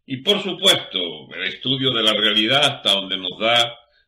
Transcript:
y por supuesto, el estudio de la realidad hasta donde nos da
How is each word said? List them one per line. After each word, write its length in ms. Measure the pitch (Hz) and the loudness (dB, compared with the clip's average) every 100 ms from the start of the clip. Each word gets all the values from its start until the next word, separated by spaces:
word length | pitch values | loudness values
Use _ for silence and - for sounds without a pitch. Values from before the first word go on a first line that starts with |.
| - | -12
y 120 | 131 | -8
por 240 | 196 196 | -2 -2
supuesto, 920 | 190 165 190 170 - 95 85 76 65 80 | -2 -2 2 2 0 -6 -6 -8 -12 -8
el 80 | |
estudio 480 | 92 - 127 135 131 | -6 -6 -4 0 0
de 120 | 113 | 2
la 100 | 107 | 2
realidad 640 | 104 107 104 110 139 147 - | 4 4 4 4 4 2 0
hasta 160 | 104 | 0
donde 240 | 98 92 95 | 0 0 -6
nos 220 | 92 82 | -8 -2
da 360 | 110 120 120 - _ _ | 2 2 2 -4 _ _